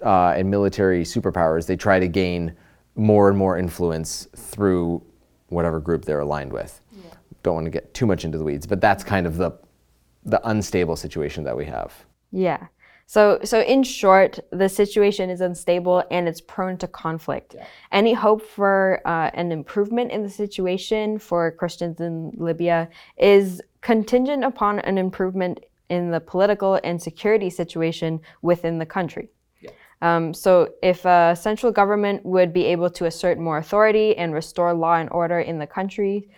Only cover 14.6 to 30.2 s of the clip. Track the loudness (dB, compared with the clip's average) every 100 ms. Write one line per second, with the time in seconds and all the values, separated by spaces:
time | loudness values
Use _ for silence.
14.6 | 0 2 0 2 2 2 -4 -2 -4 -4
15.6 | -2 0 2 2 2 -2 -2 -4 -12 -6
16.6 | -6 -6 -10 -8 -6 -6 -6 -8 -8 -20
17.6 | -20 -20 -4 2 2 2 2 2 -2 -2
18.6 | 2 2 2 0 -2 -2 -2 -4 -4 -4
19.6 | -6 -4 -2 -2 -4 -4 -8 -6 -8 -4
20.6 | -4 -4 -2 -2 -2 -4 -4 -2 -2 -2
21.6 | -8 -6 -8 -6 -8 -6 -8 -8 -6 -2
22.6 | 0 0 -2 -10 -16 0 6 6 6 -4
23.6 | -14 _ 0 0 2 0 2 0 -2 0
24.6 | 0 0 -2 -2 -2 -2 -4 -2 -4 -6
25.6 | _ _ -6 -4 -2 -4 -4 0 2 2
26.6 | 2 0 0 -6 -8 -4 2 2 0 -4
27.6 | -8 -2 -4 -2 -4 -6 -10 _ 0 0
28.6 | 0 -4 -6 -6 -6 -8 -16 _ _ _
29.6 | -20 -20 _ -4 0 0